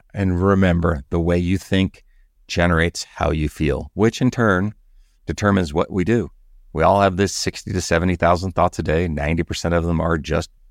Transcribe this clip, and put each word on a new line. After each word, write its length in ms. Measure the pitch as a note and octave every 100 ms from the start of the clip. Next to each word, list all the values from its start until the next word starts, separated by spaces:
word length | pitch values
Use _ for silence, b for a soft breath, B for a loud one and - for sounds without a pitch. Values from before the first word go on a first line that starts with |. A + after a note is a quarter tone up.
| _
And 300 | G2+ F#2+ F2
remember, 640 | F#2+ F#2+ F#2+ E2+ E2+ D2+ -
the 100 | E2+
way 180 | E2+ F2
you 200 | F2 F#2
think 460 | - F#2+ F#2 - _ _ _ _ -
generates 560 | - F2 E2 E2+ -
how 260 | - - D#2+
you 180 | D#2 D2+
feel, 420 | - D2+ C2+ C#2
which 260 | - A2 -
in 100 | B2+
turn 440 | - A2 F#2 G2+ - _ - _ _ -
determines 460 | D#2 G#2 G2 E2+
what 180 | D2+ -
we 140 | F#2+
do. 260 | F2+ A#2 F2+ - - - -
We 100 | D2+
all 180 | E2 G2
have 160 | G2 F2+
this 180 | G2
sixty 380 | - - - -
to 80 | F#2+
seventy 360 | - E2+ F2+ F2+
thousand 360 | E2+ F2 F#2+
thoughts 260 | F2 F2 -
a 40 |
day. 240 | D#2+ D#2+ F2+
Ninety 340 | D2 D2+ E2
percent 320 | E2 - E2+
of 100 | E2+
them 160 | E2 E2
are 180 | E2 E2
just 320 | D#2 D#2+ - _ -